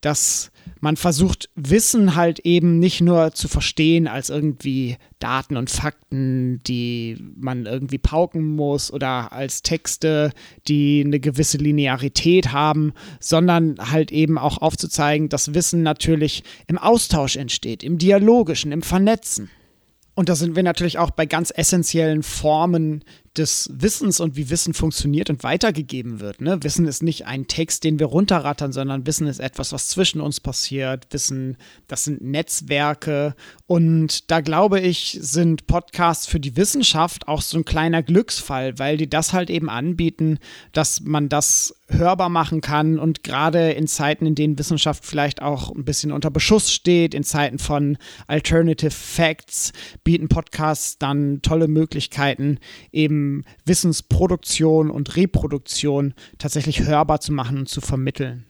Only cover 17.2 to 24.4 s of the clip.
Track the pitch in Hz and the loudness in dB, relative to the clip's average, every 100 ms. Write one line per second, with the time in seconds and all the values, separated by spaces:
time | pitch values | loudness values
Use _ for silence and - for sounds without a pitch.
17.2 | 139 135 131 - - 113 - 170 180 196 | 0 -4 -4 -6 -6 -8 -4 0 4 6
18.2 | 208 240 180 147 156 151 - 180 202 220 | 8 6 4 0 -2 -4 0 2 4 2
19.2 | - - 202 _ _ _ _ _ _ - | -2 -8 -8 _ _ _ _ _ _ -2
20.2 | 175 165 170 165 180 170 175 - 170 - | 0 2 0 2 0 2 -2 0 -2 0
21.2 | 160 160 170 - 156 180 165 165 160 156 | -2 0 -2 -2 2 2 2 0 2 0
22.2 | 151 - 151 156 175 170 156 151 - - | -4 -2 0 2 4 2 0 -4 -10 -20
23.2 | _ - 156 - - 131 170 - 220 175 | _ -4 -2 -2 -6 -2 -2 0 -2 0
24.2 | 165 135 | -2 -4